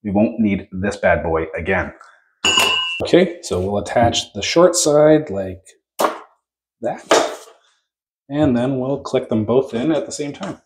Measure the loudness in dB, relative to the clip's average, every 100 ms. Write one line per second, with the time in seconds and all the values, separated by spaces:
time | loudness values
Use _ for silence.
0 | -2 0 0 2 0 0 -4 -6 -4 0
1 | 2 2 0 -2 -4 -6 -2 -2 -4 -10
2 | -20 _ _ _ -2 0 0 0 -4 -6
3 | 2 4 4 -2 -6 -4 -2 -4 -2 0
4 | 2 0 -6 -8 0 4 4 4 2 4
5 | 6 6 2 -8 -8 -10 -18 _ _ -4
6 | -4 -4 -18 _ _ _ _ _ -6 -6
7 | 0 0 0 -6 -18 _ _ _ _ _
8 | _ _ _ 0 2 2 0 -2 -4 -6
9 | -2 -4 -2 -2 2 0 0 -4 -2 -2
10 | -4 -8 -10 -10 -12 -12